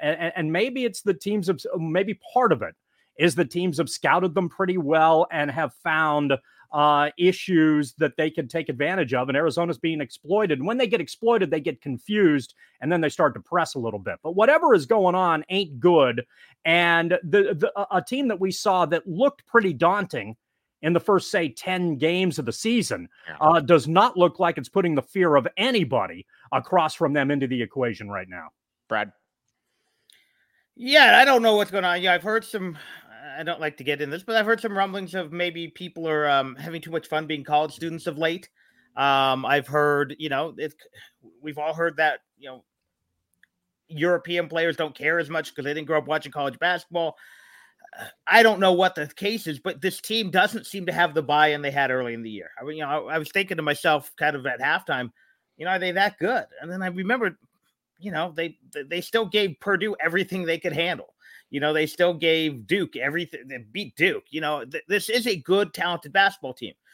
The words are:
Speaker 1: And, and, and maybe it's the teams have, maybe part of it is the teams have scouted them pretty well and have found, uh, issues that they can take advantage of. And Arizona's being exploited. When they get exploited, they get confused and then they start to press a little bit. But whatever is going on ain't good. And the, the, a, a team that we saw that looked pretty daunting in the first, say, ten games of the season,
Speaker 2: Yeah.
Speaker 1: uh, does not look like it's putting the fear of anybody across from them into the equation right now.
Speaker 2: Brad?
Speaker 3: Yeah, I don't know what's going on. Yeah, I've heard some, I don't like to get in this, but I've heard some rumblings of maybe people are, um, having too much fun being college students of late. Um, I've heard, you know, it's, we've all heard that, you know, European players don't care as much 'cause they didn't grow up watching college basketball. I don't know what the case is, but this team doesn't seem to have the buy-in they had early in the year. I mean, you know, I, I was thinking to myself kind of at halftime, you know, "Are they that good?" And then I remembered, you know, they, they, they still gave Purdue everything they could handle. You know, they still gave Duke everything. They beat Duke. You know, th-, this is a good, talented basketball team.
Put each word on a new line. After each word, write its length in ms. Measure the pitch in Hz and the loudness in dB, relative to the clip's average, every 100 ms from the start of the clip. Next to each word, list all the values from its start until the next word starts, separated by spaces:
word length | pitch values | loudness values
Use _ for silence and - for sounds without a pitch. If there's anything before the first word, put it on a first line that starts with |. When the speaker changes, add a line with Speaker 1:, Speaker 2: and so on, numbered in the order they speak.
Speaker 1:
And, 180 | 151 160 | -4 -2
and, 140 | 170 | -4
and 180 | 180 156 | -2 -2
maybe 320 | 170 247 262 | 0 -2 -2
it's 180 | 240 185 | -4 -2
the 120 | 208 | -2
teams 320 | 175 202 208 180 | -2 -2 -2 -2
have, 140 | 170 - 185 | -4 -4 -6
maybe 400 | 160 170 202 202 - | -2 -2 -2 -4 -2
part 160 | 247 240 | 0 4
of 100 | 135 | 2
it 120 | 87 - _ _ _ - | 0 -12 _ _ _ 0
is 180 | 165 143 | 0 2
the 80 | |
teams 340 | 123 175 180 147 | 0 0 -2 -2
have 100 | 143 | -4
scouted 460 | - 151 165 180 | -2 2 2 2
them 140 | 160 175 | 0 -4
pretty 300 | - 185 185 | -2 -2 -2
well 500 | 143 160 160 160 - | 0 4 4 4 2
and 180 | 165 147 | 0 -2
have 240 | 135 147 | -2 -6
found, 580 | - 170 156 156 147 143 135 - _ _ | -4 -2 0 2 0 0 -2 -4 _ _
uh, 380 | 147 151 147 147 - | 2 4 4 2 2
issues 760 | 180 180 - 170 156 151 139 | 0 0 0 4 4 4 0
that 220 | - 151 - | -2 -2 0
they 140 | 156 | -4
can 180 | 170 131 | -4 -6
take 200 | 165 151 | -6 -6
advantage 460 | 123 147 190 131 | -4 -2 0 0
of. 140 | - 135 | -2 0
And 80 | 139 | 0
Arizona's 420 | 160 170 170 156 | 0 0 -2 -2
being 220 | 165 160 | -4 -4
exploited. 600 | 139 - 147 202 208 139 | -6 -10 -2 0 2 0
When 160 | 165 247 | -2 -2
they 80 | 240 | 0
get 140 | 175 | -2
exploited, 500 | 147 - 226 226 165 | -4 -4 0 2 2
they 100 | 160 | -2
get 200 | 151 135 | -4 -6
confused 760 | 147 123 - 208 185 147 120 _ _ _ | -8 -8 -4 2 4 4 -2 _ _ _
and 100 | 131 | -2
then 100 | 175 | 0
they 80 | 151 | 0
start 260 | - 151 | 2 2
to 60 | - | 0
press 340 | - 175 160 | -2 -2 -2
a 40 | 139 | -4
little 200 | 117 104 | -6 -6
bit. 200 | 92 85 | -8 -8
But 120 | 156 180 | -4 2
whatever 380 | 226 311 320 | 4 6 6
is 120 | 202 131 | 4 4
going 280 | 220 185 | 4 4
on 300 | 180 180 156 - | 4 2 0 0
ain't 280 | 190 180 131 | -4 -4 2
good. 460 | 175 165 131 120 - _ - _ | 6 6 6 2 -8 _ -20 _
And 540 | 160 170 170 170 165 175 | 2 4 4 4 2 0
the, 320 | 165 196 202 | 2 2 2
the, 180 | 151 208 202 | 0 -2 -2
a, 220 | 196 190 | -2 -2
a 40 | |
team 240 | - 262 269 | -2 -2 -2
that 120 | 190 | -2
we 100 | 190 | -2
saw 360 | 180 214 185 160 | -2 0 2 2
that 200 | 165 - | 0 -2
looked 400 | 165 269 - _ | 0 0 0 _
pretty 260 | 233 190 | 2 2
daunting 640 | 131 165 202 196 131 104 110 _ _ _ _ | 2 2 2 -2 -6 -8 -12 _ _ _ _
in 120 | 156 | 0
the 60 | 175 | 0
first, 300 | - 196 - | 4 2 2
say, 160 | 196 160 | -2 -2
ten 460 | - - 185 175 139 | -6 -6 -2 -2 0
games 420 | 156 180 185 151 | 0 0 0 -2
of 80 | 117 | -6
the 60 | |
season, 540 | - 226 240 - 95 85 _ - | -4 0 0 0 -6 -8 _ -18
Speaker 2:
Yeah. 80 | 78 | 0
Speaker 1:
uh, 220 | 156 170 | 4 4
does 260 | 139 165 127 | 6 4 6
not 300 | 170 240 180 | 4 4 4
look 220 | 175 - | 2 2
like 180 | 175 165 | -2 -2
it's 140 | 131 | -4
putting 240 | 196 175 | -2 0
the 80 | 147 | -2
fear 340 | - 196 175 143 | -2 0 4 4
of 100 | 117 - | 2 -2
anybody 680 | 240 233 143 123 92 85 - _ _ | 0 0 0 -2 -2 -8 -18 _ _
across 420 | 135 - 180 156 | -6 0 2 2
from 180 | - 151 | 0 0
them 180 | 147 139 | 0 0
into 160 | 143 131 | 0 -2
the 140 | 127 | -2
equation 480 | 113 135 123 101 101 | -4 -4 -4 -4 -8
right 200 | 98 92 | -10 -10
now. 180 | 90 78 - _ _ _ | -14 -16 -20 _ _ _
Speaker 2:
Brad? 240 | 110 104 - _ _ _ _ _ _ _ _ _ _ _ _ _ _ _ - | -4 -4 -10 _ _ _ _ _ _ _ _ _ _ _ _ _ _ _ -12
Speaker 3:
Yeah, 420 | 247 294 247 214 | 2 6 8 10
I 60 | 277 | 8
don't 160 | 247 | 6
know 140 | 226 208 | 6 4
what's 140 | 202 | 2
going 140 | 196 | -2
on. 160 | 180 175 | 0 0
Yeah, 140 | 185 | 2
I've 80 | 175 | 0
heard 240 | 185 220 220 | 0 -4 -4
some, 320 | 214 185 147 - - - 110 143 139 | -8 -8 -10 -16 -20 -20 -20 -16 -10
I 40 | |
don't 180 | 160 156 | -8 -6
like 160 | 156 151 | -6 -6
to 80 | |
get 160 | 135 143 | -4 -4
in 80 | 143 | -4
this, 140 | 165 | -8
but 140 | 190 220 | -2 0
I've 100 | 214 | 2
heard 160 | 226 | 0
some 140 | 226 196 | -2 -2
rumblings 380 | 196 196 180 | -2 -2 -8
of 180 | 185 156 | -8 -8
maybe 360 | 170 175 170 165 | -6 -6 -6 -12
people 400 | - 180 170 165 | -14 -14 -8 -4
are, 180 | 151 147 | 0 2
um, 300 | 139 135 127 | 2 0 -6
having 240 | 156 165 | -12 -12
too 100 | 156 | -6
much 180 | 165 - | -8 -4
fun 180 | 156 156 | -6 -4
being 180 | 151 | -8
college 280 | 139 147 156 | -2 0 0
students 320 | - 165 165 175 | -4 -10 -8 -8
of 100 | 147 | -4
late. 320 | 160 165 - _ _ _ _ - | -4 -4 -10 _ _ _ _ -2
Um, 480 | 139 139 135 131 | 2 4 2 0
I've 240 | 123 143 131 | 0 0 0
heard, 480 | 147 147 143 143 - | 0 2 2 -2 -6
you 120 | 156 | -6
know, 240 | 139 160 - | -4 -6 -8
it's, 200 | 147 - _ - - _ 117 87 | -12 -12 _ -20 -20 _ -20 _
we've 160 | 151 147 | -14 -8
all 160 | 151 | -6
heard 240 | 160 170 147 | -2 -4 0
that, 220 | 156 135 - _ | -2 -2 -10 _
you 100 | 135 | -20
know, 160 | 127 _ _ _ _ _ _ _ _ _ _ _ _ _ | -20 _ _ _ _ _ _ _ _ _ _ _ _ _
European 600 | 156 170 175 175 175 160 | -4 0 0 0 -4 -2
players 280 | 165 165 160 | -2 -2 -2
don't 180 | 156 | -6
care 240 | - 147 170 | -4 -2 -2
as 100 | 147 | -2
much 260 | 160 151 | -6 -6
'cause 120 | - 139 | -8 -8
they 80 | |
didn't 140 | 151 151 | -8 -2
grow 100 | 156 | -2
up 80 | 139 | 0
watching 260 | 156 151 | -4 -4
college 260 | 147 139 - | -6 -6 -2
basketball. 600 | 175 175 - 175 160 - - - _ - _ _ - - - - | -2 -2 -4 -4 -4 -6 -18 -20 _ -20 _ _ -20 -20 -20 -14
I 200 | - 214 | 4 8
don't 160 | 226 196 | 8 6
know 120 | 190 | 4
what 220 | 175 151 | 4 2
the 140 | - 151 | 0 -8
case 400 | - 202 220 165 | -6 -6 -6 -6
is, 100 | 143 | -8
but 220 | 185 156 | -8 -6
this 200 | 180 - | -6 -6
team 300 | - 220 196 | -6 -4 0
doesn't 340 | 185 180 - | 0 0 -2
seem 220 | - 196 180 | -10 -8 -6
to 60 | |
have 200 | 165 175 | 0 0
the 120 | 151 | 0
buy-in 360 | 139 151 151 147 | 0 4 4 2
they 120 | 143 | -2
had 180 | 139 135 | -2 0
early 240 | 127 123 | 0 -4
in 80 | 117 | -6
the 80 | 113 | -10
year. 220 | 104 82 - | -12 -14 -14
I 40 | |
mean, 120 | 135 156 | -14 -10
you 80 | |
know, 240 | 143 151 170 | -6 -4 -4
I, 80 | 160 | -6
I 20 | |
was 120 | 151 | -2
thinking 260 | 196 190 170 | -4 -2 -4
to 80 | |
myself 480 | 151 143 175 151 - - | -2 -2 0 0 -2 -4
kind 200 | 151 143 | -4 -2
of 100 | 131 | -6
at 140 | 120 | -4
halftime, 500 | 135 170 180 131 120 - _ _ _ _ | -2 -2 -2 -4 -6 -12 _ _ _ _
you 80 | |
know, 80 | 165 | -4
"Are 60 | 190 | -2
they 100 | 185 | -2
that 260 | 180 202 202 | 0 0 0
good?" 260 | 196 254 247 - | -2 -2 -4 -14
And 100 | 156 | -14
then 120 | 185 | -8
I 40 | 185 | -8
remembered, 500 | 180 190 247 208 - _ _ _ _ _ _ | -6 -4 -2 -2 -6 _ _ _ _ _ _
you 140 | 196 | -8
know, 200 | 156 165 156 | -6 -6 -4
they, 220 | 165 - _ | -8 -8 _
they, 120 | 147 | -14
they 160 | 139 175 | -8 -8
still 260 | - 226 208 | -4 -4 -2
gave 300 | 208 196 143 | 0 -2 -4
Purdue 360 | 202 185 214 196 | -4 -2 -2 -4
everything 460 | 165 175 185 185 | -2 -2 -2 -4
they 140 | 165 165 | -4 -4
could 140 | 180 | -4
handle. 420 | 147 170 165 - _ - - _ | -4 -4 -4 -10 _ -20 -20 _
You 80 | 139 | -4
know, 140 | 151 | 0
they 140 | 156 151 | 0 -2
still 280 | - 175 | 2 0
gave 540 | 165 165 160 156 131 101 | 2 2 2 0 -4 -4
Duke 260 | 196 175 | -2 -2
everything. 540 | - 135 160 170 - 131 | -4 -4 -4 -8 -12 -16
They 100 | 131 | -16
beat 380 | 107 180 160 - | -12 -12 -12 -2
Duke. 300 | 165 113 - | 0 0 -8
You 100 | 156 | -6
know, 240 | 151 151 | -4 -4
th-, 200 | 123 151 - | -6 -12 -4
this 220 | 202 - | -4 -2
is 180 | 240 233 | -2 -2
a 80 | |
good, 400 | 185 147 196 185 | -4 0 0 0
talented 380 | - 175 170 147 | -4 -6 -6 -2
basketball 420 | 190 196 - 135 | 0 0 0 -10
team. 200 | 123 104 - _ | -10 -14 -16 _